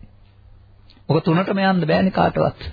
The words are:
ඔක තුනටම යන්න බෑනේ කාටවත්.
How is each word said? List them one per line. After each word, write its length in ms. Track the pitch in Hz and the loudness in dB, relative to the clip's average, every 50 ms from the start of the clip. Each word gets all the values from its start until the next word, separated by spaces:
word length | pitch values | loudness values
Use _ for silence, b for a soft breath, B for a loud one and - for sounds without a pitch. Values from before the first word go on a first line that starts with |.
| - - - - - - _ - - - - - - - - - - - - - - - | -20 -20 -20 -20 -20 -20 _ -20 -20 -20 -20 -20 -20 -20 -20 -20 -20 -20 -20 -10 -4 -2
ඔක 80 | 139 160 | -2 0
තුනටම 400 | - 180 160 175 196 - 202 196 | 2 2 0 2 0 0 -2 0
යන්න 260 | 190 190 190 180 160 | 0 2 2 2 0
බෑනේ 260 | 151 165 185 190 190 | 0 0 0 0 0
කාටවත්. 500 | - - 170 170 - 156 - - - - - - | 0 0 0 0 0 0 -2 -2 -4 -6 -12 -16